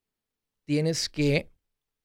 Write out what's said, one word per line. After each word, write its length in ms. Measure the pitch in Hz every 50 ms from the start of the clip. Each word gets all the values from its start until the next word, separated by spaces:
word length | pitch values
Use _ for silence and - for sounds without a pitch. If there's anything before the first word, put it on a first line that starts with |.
| _ _ _ _ _ _ _ _ _ _ _ _ _
tienes 440 | - 147 147 151 160 165 - - -
que 420 | - - 147 143 143 165 - - - _ _ _ _ _ _ _ _ _